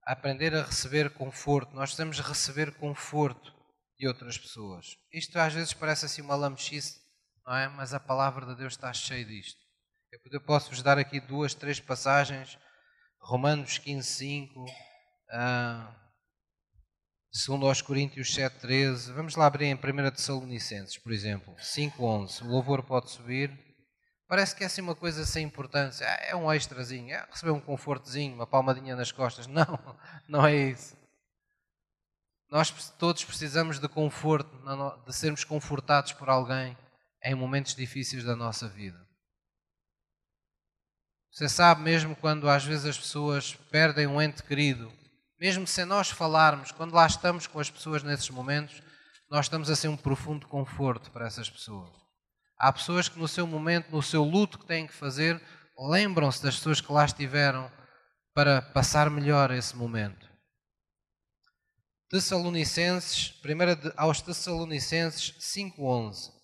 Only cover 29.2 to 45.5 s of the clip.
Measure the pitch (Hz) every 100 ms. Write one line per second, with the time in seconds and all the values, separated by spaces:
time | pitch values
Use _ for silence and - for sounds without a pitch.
29.2 | 127 - 120 147 156 165 - - - 151
30.2 | - 147 151 147 135 123 - - _ _
31.2 | _ _ _ _ _ _ _ _ _ _
32.2 | _ _ _ 147 156 - - _ 170 170
33.2 | - - 151 143 160 143 143 - 151 -
34.2 | 151 151 139 127 135 139 139 - - -
35.2 | 160 151 - 151 - 143 - 147 139 -
36.2 | 135 131 123 131 131 123 _ _ _ _
37.2 | 123 131 131 139 135 - 127 135 127 131
38.2 | 120 117 117 110 117 98 101 87 90 _
39.2 | _ _ _ _ _ _ _ _ _ _
40.2 | _ _ _ _ _ _ _ _ _ _
41.2 | _ - 147 - 175 160 156 165 156 151
42.2 | 156 151 147 143 139 151 147 139 - 147
43.2 | 147 143 - - - 151 160 143 147 143
44.2 | 151 143 - 143 147 127 113 113 _ _
45.2 | _ _ 180